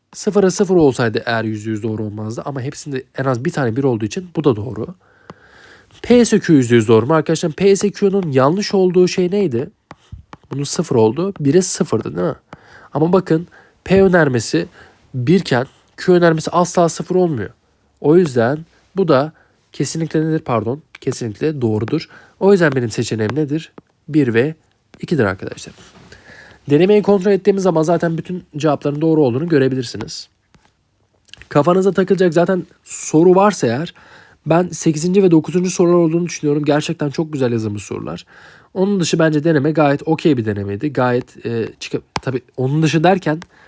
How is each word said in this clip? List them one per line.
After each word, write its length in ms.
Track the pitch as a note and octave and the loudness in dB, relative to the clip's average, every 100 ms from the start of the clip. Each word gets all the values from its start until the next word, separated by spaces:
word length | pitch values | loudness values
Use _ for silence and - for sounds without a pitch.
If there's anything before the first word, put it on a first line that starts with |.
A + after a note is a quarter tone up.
| _ | _
Sıfıra 380 | - G#3 G3 F#3+ | -8 -2 2 2
sıfır 260 | F3+ F#3 F#3 | 2 2 4
olsaydı 460 | C#3+ A#2+ A#2 G#2+ A#2+ | 4 4 0 -2 -4
eğer 180 | A2+ | -4
yüzde 260 | A2 G#2+ A2 | -4 -6 -6
yüz 120 | G#2+ | -6
doğru 220 | A2+ G#2+ | -6 -6
olmazdı. 380 | G#2+ G#2+ G#2+ B2 | -8 -8 -10 -10
Ama 160 | D3 C3 | -8 -8
hepsinde 440 | C3 - D3+ C3 - - | -8 -10 -10 -10 -10 -6
en 60 | |
az 200 | C3+ B2 | -4 -2
bir 80 | D3+ | -4
tane 240 | D#3 B2 A2+ | -2 -2 0
bir 80 | |
olduğu 200 | C3+ A2 | 0 -2
için 240 | A2 F#3+ F3+ E3 | -4 -8 -10 -2
bu 80 | |
da 120 | D3+ G#2 | 0 0
doğru. 380 | A#2+ G#2+ A#2+ - _ _ - - _ - - - _ _ | -4 -10 -12 -14 _ _ -20 -20 _ -20 -20 -20 _ _
P 180 | - A#3+ | 2 4
ise 200 | A3+ G#3 | 4 2
Q 120 | - | 4
yüzde 220 | D3 A#2 | 4 4
yüz 140 | A#2+ A2 | 2 4
doğru 180 | A2 A#2+ | 4 4
mu? 80 | |
Arkadaşlar 380 | D#3+ D3 D#3+ E3+ | 0 0 -2 -4
P 180 | - G3 | 0 2
ise 200 | G3 G3+ | 4 0
Q'nun 400 | - G3+ G3 E3+ | 0 0 0 0
yanlış 420 | C3 C3+ F#3+ G3 | 2 2 0 0
olduğu 340 | G3 F#3 F3+ F3+ | 0 2 4 2
şey 220 | F#3+ F3+ | 2 -2
neydi? 400 | G3+ F3+ A#2 C#3+ _ - - - - - - - | 0 -2 -2 -6 _ -20 -20 -20 -20 -20 -20 -10
Bunun 140 | C3+ | -8
sıfır 320 | C#3+ - E3 A#2+ | -6 -6 -2 2
oldu. 380 | A2 A2+ G3 F#3+ | 2 0 -6 -2
Bire 220 | C#3+ E3+ | 2 2
sıfırdı 540 | F#3 - E3+ A2 - E3 | 2 -2 -2 -2 -4 -4
değil 120 | F3 | -4
mi? 80 | - - - - - - | -6 -14 -20 -20 -20 -8
Ama 200 | C#3+ E3 | -2 2
bakın 360 | F#3 F#3 D#3+ E3+ - _ _ | 0 2 -2 -4 -20 _ _
P 180 | - F#3+ | 0 4
önermesi 640 | F#3+ F3 C#3+ A#2+ - D#3+ - - - _ _ | 4 4 2 0 -2 -4 -4 -14 -20 _ _
birken 520 | B2+ B2 F#3+ - B2 C3+ _ _ - | -4 2 2 2 -2 -4 _ _ -6
Q 160 | - | 2
önermesi 380 | F3 E3+ E3 - | 4 4 2 0
asla 380 | E3+ E3+ - E3+ | 0 0 2 0
sıfır 260 | - D#3+ | -2 -2
olmuyor. 360 | F#3 F3 B2 F#2+ _ _ _ _ - | 0 0 -2 -8 _ _ _ _ -4
O 160 | C#3+ E3+ | 4 4
yüzden 420 | E3 B2 A2+ D#3 E3 _ _ F#3+ | 4 2 0 -2 -10 _ _ -4
bu 120 | F3 | 2
da 240 | C3 D#3 - _ _ _ | 2 0 -8 _ _ _
kesinlikle 540 | - C#3 D#3+ D#3+ D#3+ D#3+ | -8 -6 -6 -4 -2 -2
nedir? 120 | D#3 | -2
Pardon. 440 | D3+ A#2 A2+ C#3+ _ - | -2 -4 -2 -8 _ -10
Kesinlikle 600 | C3+ - A#2 G#2 D3+ D3+ | -8 -6 -8 -6 -6 -2
doğrudur. 480 | A#2 G#2+ A2 D#3 - - - - | -2 -2 -2 -6 -8 -20 -20 0
O 120 | F#3+ | 2
yüzden 200 | G3 D#3+ | 4 4
benim 180 | C3 A#2+ | 0 -4
seçeneğim 440 | - A#2 A2 G#2+ | -4 -4 -4 -4
nedir? 380 | C3+ D3 D#3 - - _ _ - | -4 -4 -6 -8 -20 _ _ -4
Bir 260 | D3+ B2 | 0 2
ve 200 | A2+ D3 D#3+ _ _ _ - | 2 0 -4 _ _ _ -12
ikidir 240 | - D3+ | -4 0
arkadaşlar. 500 | G2+ - - - - - - - - - - - - - - | 0 -2 -10 -14 -18 -20 -20 -20 -20 -20 -20 -20 -20 -10 0
Denemeyi 320 | D3 F#3 G#3 | 2 4 2
kontrol 300 | G3+ G3+ G3 | 4 2 2
ettiğimiz 300 | G3 G#3 G3 | 0 2 0
zaman 200 | F#3 D#3+ | 2 0
zaten 360 | D#3+ E3+ E3+ D#3+ | 0 0 0 -4
bütün 260 | - F3+ - D3 | -8 -10 -10 -4
cevapların 440 | D3+ C#3 D3 C#3+ | -2 -2 -4 -2
doğru 220 | D#3+ D#3 | 0 2
olduğunu 260 | C3+ B2 E3+ | 2 0 0
görebilirsiniz. 800 | D3 C3 C3 B2 G2+ - - - _ _ _ _ _ _ _ _ _ _ - - | 2 2 -2 -6 -10 -12 -14 -18 _ _ _ _ _ _ _ _ _ _ -20 -4
Kafanıza 440 | D3 D3+ F#3 F#3+ | 0 2 2 2
takılacak 420 | F#3+ F#3 F#3 F#3 | 0 0 2 2
zaten 320 | D#3+ F3 F#3 - _ | 2 0 -2 -6 _
soru 500 | - - - D3+ F3+ | -16 -12 -2 4 6
varsa 320 | F3+ G#3 - B2 | 6 4 2 -2
eğer 280 | B2 E3+ - - - _ _ D3+ | -4 -6 -12 -20 -20 _ _ -2
ben 220 | E3 F3+ | 0 0
sekizinci 540 | E3 E3 D#3 F3+ G3 | -2 -2 -2 0 2
ve 80 | F#3+ | 4
dokuzuncu 400 | D#3+ - F3+ F#3 | 4 2 -2 -2
sorular 240 | - F3 | 0 2
olduğunu 320 | F3 E3 E3+ F3 | 4 2 0 -4
düşünüyorum. 380 | - D3 D3 | -4 -2 -2
Gerçekten 460 | D3 D3 G3+ E3 D3 | 0 -2 -2 -6 -6
çok 220 | C3+ D#3 | -4 -6
güzel 200 | C#3+ B2 | -2 -2
yazılmış 300 | A#2 A2 G#2 | -2 -4 -8
sorular. 440 | - G2+ A2 E3+ - - - - _ | -10 -10 -10 -12 -16 -20 -20 -20 _
Onun 260 | G3 G3 G3 | -4 0 0
dışı 180 | D#3+ E3 | 0 2
bence 260 | D#3+ D3+ | 2 2
deneme 260 | E3 D3+ D#3 | 2 2 2
gayet 320 | D#3+ D3 C#3+ - | 2 2 0 -2
okey 280 | D#3+ E3 B2+ | 0 0 0
bir 80 | |
denemeydi. 480 | A2 G2+ G2 G2+ D3 | -2 -4 -6 -6 -4
Gayet, 540 | C3 B2+ B2 B2 - A#2 | -2 0 -2 -4 -12 -8
e, 220 | A#2 G#2 - | -6 -6 -10
çıkıp, 220 | - A#2 - - | -10 -10 -8 -8
tabii 200 | C3+ B2 _ - | -6 -8 _ -6
onun 260 | B2+ D3+ | -2 0
dışı 220 | D#3 D#3+ | 0 2
derken, 360 | E3+ F#3+ D#3 D#3+ - _ | 2 2 -2 -6 -8 _